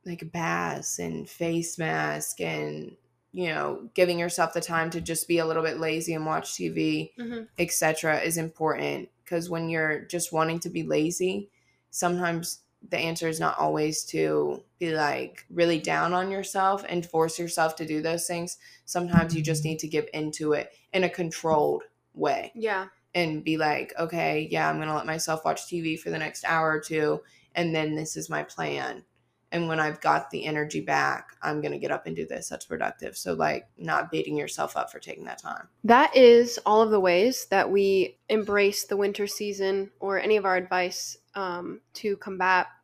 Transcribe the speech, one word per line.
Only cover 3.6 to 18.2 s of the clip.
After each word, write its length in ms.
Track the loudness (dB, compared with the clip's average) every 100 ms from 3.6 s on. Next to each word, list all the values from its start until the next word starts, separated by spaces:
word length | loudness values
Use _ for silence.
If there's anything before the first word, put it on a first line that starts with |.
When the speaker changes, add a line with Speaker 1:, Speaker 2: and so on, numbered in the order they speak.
| -2 -4 -6
Speaker 1:
giving 240 | 2 4 4
yourself 340 | -2 0 0
the 80 | 0
time 300 | -2 -2 -2
to 100 | -4
just 260 | -4 -4 2
be 120 | 2
a 60 |
little 200 | 2 0
bit 160 | 0 -2
lazy 340 | -2 -2 -2
and 100 | -4
watch 300 | -2 -2 -4
T 140 | -6 -4
V, 440 | 0 0 0 -4 -10
Speaker 2:
Mm-hmm. 240 | -10 -10 -12 -4
Speaker 1:
et 140 | -2
cetera, 480 | 2 0 0 0 0
is 180 | 0 -2
important. 720 | -4 -2 -2 0 -2 -4 -8 _ -4
'Cause 180 | -4 -4
when 220 | -4 -2
you're 300 | 0 0 -2
just 300 | -4 -6 -2
wanting 280 | 0 2 0
to 80 | -4
be 140 | -6
lazy, 680 | 0 2 2 0 -2 -2 -8 _ _ _ _
sometimes 680 | -2 -2 0 0 -2 -6 -10 _ _ -6
the 100 | -2
answer 300 | -2 -2 -4
is 100 | 0
not 180 | -2 2
always 460 | 0 2 0 -2
to 580 | -4 0 2 2 0 -4 _ _
be, 160 | -4
like, 500 | 0 0 -2 -6 -12 -10
really 280 | 2 4 4
down 360 | 2 0 2
on 160 | 2 0
yourself 520 | -4 -4 2 2 2 -2
and 160 | -4
force 340 | -2 0 0 0
yourself 380 | -4 0 0 0
to 100 | -4
do 140 | -2
those 260 | -2 -2